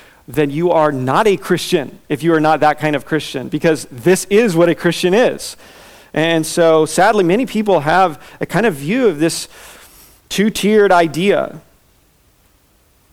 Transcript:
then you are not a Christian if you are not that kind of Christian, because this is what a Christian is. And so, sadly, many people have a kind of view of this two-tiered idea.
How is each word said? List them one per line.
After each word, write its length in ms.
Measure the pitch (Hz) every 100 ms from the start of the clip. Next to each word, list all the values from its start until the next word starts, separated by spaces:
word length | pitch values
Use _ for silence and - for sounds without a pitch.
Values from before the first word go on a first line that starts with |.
| - _ -
then 220 | 120 143
you 220 | 143 175
are 200 | 160 151
not 360 | 135 127 156 220
a 100 | 185
Christian 640 | - 170 - 175 131 - -
if 140 | 143
you 100 | 165
are 60 | 160
not 180 | 156 151
that 180 | 151 143
kind 180 | 151 143
of 100 | -
Christian, 420 | 156 - 139 123
because 400 | 151 170 156 -
this 360 | 127 139 185 -
is 280 | 208 240
what 140 | 165 170
a 80 | 156
Christian 380 | 175 170 180
is. 420 | 202 220 71 - - - - - - -
And 320 | 151 165 165 156
so, 400 | - 165 160 156
sadly, 380 | - 196 214
many 220 | 170 208 262
people 360 | 214 208 170
have 400 | 147 175 185 143 - -
a 40 | -
kind 200 | 170 226
of 80 |
view 340 | 139 143 247 240
of 120 | 147
this 280 | 165 - - - - - - - - _ -
two-tiered 640 | - 214 - 196 214 202
idea. 680 | 175 170 139 196 151 65 160 _ _ _ _ _ _ _ _ _ _ _ _ _ _ _